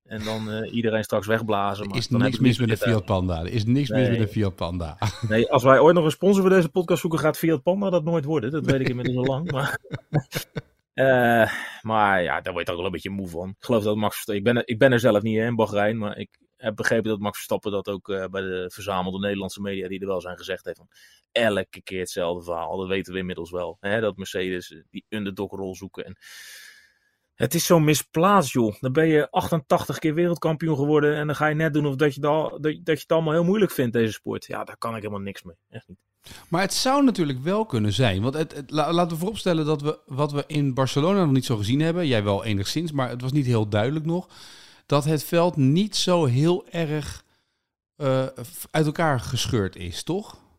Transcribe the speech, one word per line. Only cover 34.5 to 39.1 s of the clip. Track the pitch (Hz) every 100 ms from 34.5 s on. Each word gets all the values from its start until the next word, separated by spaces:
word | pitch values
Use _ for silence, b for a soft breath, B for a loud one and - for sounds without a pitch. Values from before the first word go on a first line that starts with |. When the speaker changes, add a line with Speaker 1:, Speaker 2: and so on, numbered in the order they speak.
| 101
Speaker 1:
daar | 107 101
kan | 117
ik | 113
helemaal | 104 101
niks | 98 95
mee. | 90 82 _
Echt | 113 -
niet. | 92 _ _ B B -
Speaker 2:
Maar | 165
het | 190
zou | - 262 277
natuurlijk | 269 190 147 127
wel | 147 208 220
kunnen | 117 104
zijn. | 98 123 95
Want | 120
het, | 147 151
het, | 147 135
la-, | 151 151
laten | 170 175